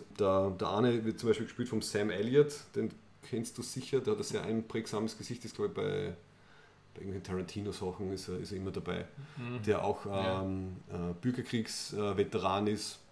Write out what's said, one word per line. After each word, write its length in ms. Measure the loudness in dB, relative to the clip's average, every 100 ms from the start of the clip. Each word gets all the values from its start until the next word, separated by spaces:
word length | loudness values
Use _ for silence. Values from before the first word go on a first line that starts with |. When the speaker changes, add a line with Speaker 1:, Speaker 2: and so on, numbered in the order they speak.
| -10 2
Speaker 1:
Der, 300 | 4 6 4
der 180 | 2 0
eine 360 | 4 6 6 2
wird 140 | 0
zum 100 | 2
Beispiel 160 | 2 2
gespielt 240 | -4 -2
vom 120 | 0
Sam 280 | 0 0 2
Elliott, 460 | 2 4 6 6 2 -6 -4
den 160 | -4 -4 -20 -20 -6
kennst 280 | -4 -4 -6
du 40 |
sicher, 360 | -6 -6 0 0
der 140 | 2
hat 60 | 0
ein 40 |
sehr 200 | 0 -2
einprägsames 720 | 0 0 0 -4 -2 -2 -2 -4
Gesicht, 260 | -8 -8 -8
ist 100 | -2
glaub 140 | -2
ich 40 |
bei, 400 | 0 0 0 -2 -6 -14 -20 -20 -20 -20 -20 -20
bei 80 | -12
irgendwelchen 220 | -8 -6
Tarantino-Sachen 880 | -4 -4 -2 -4 -4 -4 -4 -4 -4
ist 140 | -4 -4
er, 100 | -6
ist 120 | -4
er 60 | -4
immer 140 | -4
dabei. 340 | -4 -4 -4 -6 -12 -14 -10
Speaker 2:
Mhm. 260 | -6 -4 2
Speaker 1:
Der 180 | 2
auch, 220 | 2 -2 -2
Speaker 2:
Ja. 380 | 0 2 2
Speaker 1:
ähm, 320 | 0 -2 -4 -8 -8
äh, 220 | -4 -2 0 -2
Bürgerkriegs-, 680 | -2 -2 -2 -2 -6 -6
äh, 240 | -2 0 2
Veteran 500 | 2 2 2 4 2
ist. 320 | 0 -2 -10 -18